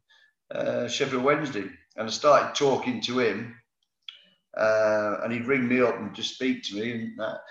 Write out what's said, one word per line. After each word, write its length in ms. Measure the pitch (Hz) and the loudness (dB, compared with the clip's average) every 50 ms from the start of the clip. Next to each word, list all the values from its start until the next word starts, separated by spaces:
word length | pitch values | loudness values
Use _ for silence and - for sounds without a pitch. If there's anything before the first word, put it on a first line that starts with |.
| _ _ _ _ _ _ _ _ _ - - | _ _ _ _ _ _ _ _ _ -10 -6
uh, 340 | - 123 - 123 120 123 117 | -4 -4 -2 -2 -2 -4 -4
Sheffield 340 | - - 139 131 131 127 123 | -2 -2 -2 -2 0 0 2
Wednesday." 440 | 143 151 151 156 131 - 104 95 95 - - _ _ - | 2 2 2 0 -4 -6 -6 -8 -8 -12 -18 _ _ -10
And 100 | - 110 110 | -8 -6 -6
I 20 | |
started 440 | 110 - - 147 139 - 113 - - | -4 2 4 6 6 6 6 2 0
talking 460 | - 143 139 127 - - 127 123 104 107 | 2 4 4 4 2 0 -2 -4 -4 -4
to 160 | 120 120 127 | -2 0 2
him, 360 | 123 110 98 107 120 120 - - _ _ _ _ _ _ _ _ _ - - - _ _ _ _ _ _ - | 2 2 0 -2 -6 -10 -12 -18 _ _ _ _ _ _ _ _ _ -20 -20 -20 _ _ _ _ _ _ -4
uh, 600 | - 110 110 110 107 110 107 107 107 107 104 101 - - | 0 2 2 4 4 4 4 2 2 0 0 -2 -2 -4
and 100 | 113 120 | -4 -4
he'd 140 | 120 117 | -2 0
ring 220 | 120 139 131 123 120 | 0 0 2 2 2
me 120 | 127 127 123 | 4 4 4
up 140 | 117 107 | 4 2
and 180 | 95 104 101 - | 0 -6 -8 -8
just 200 | - 110 - - | -6 -6 -6 -6
speak 280 | - 127 131 127 117 - | -2 -2 -2 -2 -2 -4
to 120 | - 98 | -8 -6
me 160 | 104 110 120 120 | -4 -4 -4 -4
and 260 | 113 113 113 110 - | -4 -6 -8 -8 -6
that. 220 | 110 110 - - - - | -6 -6 -8 -8 -14 -16